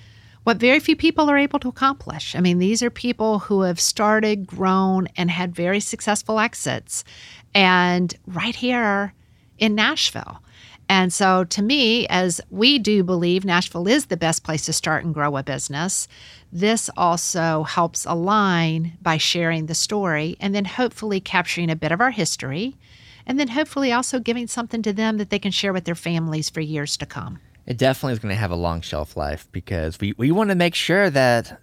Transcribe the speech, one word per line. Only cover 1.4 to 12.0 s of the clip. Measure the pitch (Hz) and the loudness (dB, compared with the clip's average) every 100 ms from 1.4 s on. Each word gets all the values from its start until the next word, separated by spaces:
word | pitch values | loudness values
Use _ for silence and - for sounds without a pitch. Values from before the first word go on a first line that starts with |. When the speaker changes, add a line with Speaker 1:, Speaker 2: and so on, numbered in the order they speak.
| 285 285 | 2 0
Speaker 1:
to | 254 | -4
accomplish. | - 269 277 - 156 - 147 | 0 0 0 -8 -10 -6 0
I | |
mean, | 180 180 | 2 4
these | 185 226 | 2 2
are | 240 | -2
people | - 247 233 220 208 | -2 -4 0 0 0
who | - 196 | 0 2
have | 185 175 | 2 0
started, | - - 214 214 214 208 185 | -2 2 2 4 2 0 -4
grown, | - 190 190 190 185 180 - | -2 2 4 4 2 0 -2
and | 175 | -2
had | 170 180 170 | 0 -4 -2
very | 175 202 | 0 0
successful | - 226 - 214 - 220 | -2 -6 -2 -2 0 0
exits. | 226 - 135 127 - - - - - - - | 0 -2 -6 -6 -6 -10 -12 -20 -20 -20 -2
And | 202 185 180 180 180 175 - - | 4 6 6 4 2 -2 -6 -10
right | 170 226 - | -6 -4 -2
here | 247 247 214 202 202 - _ _ _ - | -2 0 0 0 -4 -10 _ _ _ -2
in | 220 214 | 0 2
Nashville. | 226 311 - 113 - - - - - - - | 2 2 -4 -4 -12 -16 -20 -20 -20 -10 2
And | 190 185 | 4 4
so | - 190 185 | 4 4 4
to | 180 - | 2 -2
me, | 208 294 226 233 | 0 2 4 2